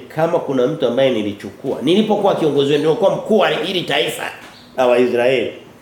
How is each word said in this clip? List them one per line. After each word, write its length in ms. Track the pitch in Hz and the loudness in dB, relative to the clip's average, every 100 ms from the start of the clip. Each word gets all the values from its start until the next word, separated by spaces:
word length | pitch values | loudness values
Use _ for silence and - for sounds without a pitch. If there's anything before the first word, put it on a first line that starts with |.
| - | -8
kama 240 | 156 165 170 | -4 0 0
kuna 280 | - 131 127 | -2 0 0
mtu 200 | 151 123 | 0 -2
ambaye 240 | 120 135 | 2 2
nilichukua. 680 | 113 104 101 104 - 139 - | 0 -4 -6 -12 -10 -8 -4
Nilipokuwa 520 | 127 190 214 180 190 | 0 2 2 2 0
kiongozi 380 | - 160 135 139 | 2 0 2 2
wenu, 120 | 147 | 2
nilikuwa 320 | 156 143 185 - | 0 2 0 0
mkuu 220 | - 208 | 0 2
wa 100 | 160 | 2
hili 340 | - 180 185 | 0 -4 -4
taifa 420 | 147 143 202 - - - - - - - | -2 -2 -2 -4 -10 -12 -20 -20 -10 0
la 100 | 123 | 2
Waisraeli." 640 | 123 123 120 123 131 101 - - - | 4 4 2 2 0 -2 -8 -20 -20